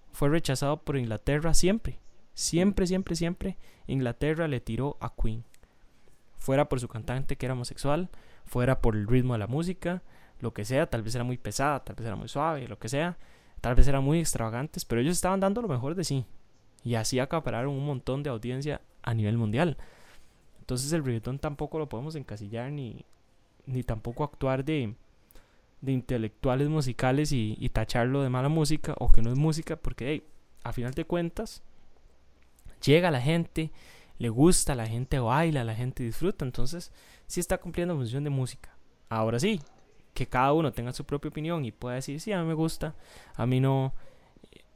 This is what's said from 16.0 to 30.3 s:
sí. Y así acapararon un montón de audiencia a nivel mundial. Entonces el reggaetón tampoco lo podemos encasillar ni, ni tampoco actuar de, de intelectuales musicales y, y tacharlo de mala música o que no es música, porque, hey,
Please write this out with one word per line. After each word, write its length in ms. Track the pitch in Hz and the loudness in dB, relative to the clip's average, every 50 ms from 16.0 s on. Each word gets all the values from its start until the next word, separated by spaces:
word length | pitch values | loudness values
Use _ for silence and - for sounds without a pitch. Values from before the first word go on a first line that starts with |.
| 160 | -4
sí. 220 | - 143 135 123 - - - - - - - _ - - _ - | -4 -4 -4 -4 -6 -12 -20 -20 -20 -20 -20 _ -20 -18 _ -6
Y 120 | 117 117 | -4 -2
así 240 | 113 110 - 131 123 | -2 -2 0 0 0
acapararon 540 | 131 135 - 165 - 123 110 113 123 143 139 | 0 0 -2 -2 -2 -2 -4 -2 -2 -2 -4
un 120 | 135 139 | -4 -4
montón 380 | 147 143 127 - - 127 139 143 | -4 -4 -4 -4 -4 -4 -4 -4
de 80 | 147 | -4
audiencia 500 | 123 110 107 120 123 131 143 147 143 - - - _ - - | -6 -6 -6 -6 -6 -6 -6 -6 -8 -8 -10 -16 _ -10 -6
a 100 | - 113 | -2 -2
nivel 240 | 110 104 104 110 | 0 0 2 2
mundial. 400 | 117 117 107 104 127 170 170 135 - - - - - - - - - - - _ _ - - - - | 2 0 0 2 2 2 0 0 -4 -10 -16 -18 -20 -20 -20 -20 -20 -20 -20 _ _ -20 -20 -20 -16
Entonces 320 | - - 127 123 131 143 165 | -10 -6 -6 -4 -2 -2 -2
el 100 | 165 143 | -2 -2
reggaetón 340 | 127 120 113 - 123 131 | -2 -2 -4 -4 -6 -6
tampoco 400 | 139 - 151 147 - 151 143 - | -6 -6 -6 -6 -6 -8 -6 -6
lo 120 | 160 151 139 | -6 -6 -6
podemos 260 | - 110 135 156 160 | -8 -8 -8 -8 -10
encasillar 560 | 151 127 - 104 104 107 101 113 117 120 135 | -12 -12 -12 -12 -12 -12 -10 -10 -8 -8 -8
ni, 340 | 147 147 135 110 - 117 - _ - _ _ _ _ _ _ _ _ _ - | -8 -8 -10 -10 -12 -14 -18 _ -20 _ _ _ _ _ _ _ _ _ -10
ni 180 | - 131 127 117 | -8 -6 -6 -4
tampoco 400 | - 117 98 - 120 120 - 151 | -4 -6 -6 -6 -8 -6 -6 -6
actuar 420 | 139 - - 135 131 131 131 131 | -6 -6 -4 -2 -2 -2 -2 -2
de, 300 | 147 160 151 127 104 104 - - _ _ _ _ _ - - - _ _ _ _ _ _ - | -2 -2 -2 -2 -4 -6 -10 -16 _ _ _ _ _ -20 -20 -20 _ _ _ _ _ _ -10
de 100 | - 131 | -4 -2
intelectuales 800 | 135 127 120 - 127 117 110 104 - _ - 135 123 131 143 147 | -2 -2 -2 -2 -4 -2 -4 -4 -6 _ -2 0 2 2 0 0
musicales 640 | 156 156 139 127 117 - 131 127 131 143 151 143 | 0 0 0 -2 -2 -2 0 0 2 2 0 0
y, 240 | 147 123 107 104 110 - | 0 0 0 -2 -4 -4
y 100 | 143 123 | -4 -2
tacharlo 540 | - 110 110 - - 127 117 127 135 139 139 | 0 0 0 0 0 0 2 2 2 0 0
de 60 | 131 | 0
mala 200 | 123 127 131 143 | 0 0 0 2
música 460 | 160 165 151 143 160 - - 160 147 - | 2 2 2 2 2 0 0 -2 -4 8
o 120 | - - | 12 12
que 100 | - - | 12 12
no 100 | 113 117 | 12 10
es 60 | 123 | 4
música, 380 | 139 151 160 151 160 - - 160 | 4 2 2 2 0 -2 -6 -6
porque, 340 | - - 127 117 - 113 135 | -4 -4 -6 -6 -4 -4 -4
hey, 140 | 156 - - - | -4 -6 -6 -12